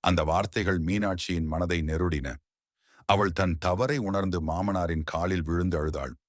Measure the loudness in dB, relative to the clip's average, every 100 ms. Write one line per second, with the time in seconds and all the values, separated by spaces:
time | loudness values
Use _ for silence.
0 | 4 2 2 2 0 0 0 0 0 0
1 | 0 -2 -2 -2 -2 -2 0 0 0 0
2 | 0 0 -4 -10 _ _ _ _ _ -20
3 | 2 4 4 2 0 2 0 0 0 0
4 | 0 -2 0 -2 -2 -2 0 0 0 -2
5 | -2 -2 0 -2 0 0 0 0 -2 -4
6 | -8 -12